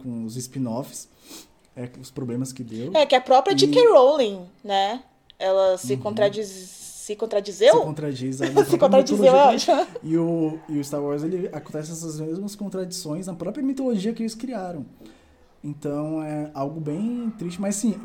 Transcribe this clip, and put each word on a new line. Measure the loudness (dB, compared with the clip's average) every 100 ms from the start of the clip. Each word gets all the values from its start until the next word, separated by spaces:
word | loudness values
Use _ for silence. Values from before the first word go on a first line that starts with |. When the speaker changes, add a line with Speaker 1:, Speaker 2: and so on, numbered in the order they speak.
Speaker 1:
com | -10 -8
os | -8 -10
spin-offs, | -10 -6 -6 -6 -8 -14 -20 _ -20 -20 -20 _ _ -16
é, | -14 -16
os | -16
problemas | -10 -8 -6 -8
que | -10
deu. | -12 -10 -2 2
Speaker 2:
É, |
que | 4
a | 2
própria | 6 4 4
Speaker 1:
E | 2
Speaker 2:
J | 4
K | 6 8
Rowling, | 8 8 4 0 -2 -14 _
né, | -2 0 0 -4 -14 _ _ -6
ela | 0 2 2 0
se | -2
Speaker 1:
Uhum. | -4
Speaker 2:
contradiz-, | -4 0 0 0 -8
se | -10 -18 -18 -18 -16 -12
contradizeu? | -8 -4 -4 -4 4 6 6
Speaker 1:
Se |
contradiz, | 2 -6 -8 -6 -6 -6
Speaker 2:
<laughs> |
Speaker 1:
é, | 0
na | 2
Speaker 2:
Se | 4 4
Speaker 1:
própria |
Speaker 2:
contradizeu, | 6 6 4 6
Speaker 1:
mitologia | 6 8 8 6 2
Speaker 2:
eu | 2
Speaker 1:
dela. |
Speaker 2:
acho. | 0 -6
Speaker 1:
E | -2 0
o, | 0 0 -2 -4 -6
e | -6
o |
Star | -4 -6
Wars, | -4 -4
ele | -4 -6 -6
acontece | -10 -10 -10 -10
essas | -10 -10 -8
mesmas | -8 -8 -10 -10
contradições | -10 -8 -8 -10 -8 -8 -8
na |
própria | -8 -8 -6
mitologia | -4 -2 -2 -2 -4
que | -4
eles | -8
criaram. | -8 -10 -8 -8 -10 -14 -18 -20 _ _ _ _ _
Então, | -12 -8 -6 -6 -6 -6
é | -6 -8 -8
algo | -8 -8 -6
bem | -6 -4 -4 -4 -6 -6
triste, | -10 -6
mas | -4 -2
sim, | -2 -4